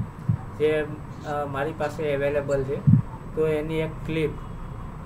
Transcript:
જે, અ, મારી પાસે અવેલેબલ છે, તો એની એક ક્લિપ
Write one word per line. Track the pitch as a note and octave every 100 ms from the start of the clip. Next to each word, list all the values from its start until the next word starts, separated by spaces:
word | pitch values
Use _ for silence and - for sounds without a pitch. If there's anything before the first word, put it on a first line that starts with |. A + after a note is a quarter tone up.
| - - - - - -
જે, | D3+ D#3 D3+ D3+ - - D#3
અ, | D3 C#3+
મારી | C#3 D3+
પાસે | D#3+ D3 E3 D3+ C#3
અવેલેબલ | C#3+ D3 C#3 C#3
છે, | C3 D3 - - - - - -
તો | D#3
એની | D3+ D#3
એક | D#3+ D#3 - -
ક્લિપ | D#3+ D#3 D#3 - - - - - -